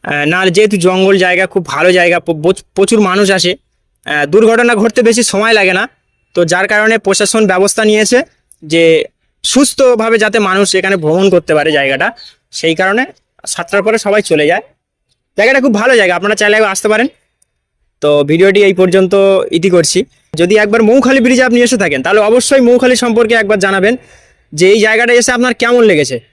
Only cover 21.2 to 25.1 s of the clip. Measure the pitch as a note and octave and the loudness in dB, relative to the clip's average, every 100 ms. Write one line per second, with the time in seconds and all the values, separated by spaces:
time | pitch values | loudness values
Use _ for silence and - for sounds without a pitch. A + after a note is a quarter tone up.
21.2 | B3 B3+ B3+ A#3+ A#3+ A#3+ F3+ C#3 D#3+ G#3 | 2 2 2 2 0 0 -2 -4 -2 0
22.2 | G#3 A#3+ - C4+ A#3+ B3 B3+ B3+ A#3+ A3 | 2 0 2 2 4 2 2 0 0 0
23.2 | A3+ A3+ G3+ G#3 G3 G3 G3 B3+ _ _ | 0 0 0 0 0 0 -2 -2 _ _
24.2 | _ _ _ D3+ F#3 G#3+ G#3+ A3 A#3+ | _ _ _ 0 2 4 2 0 2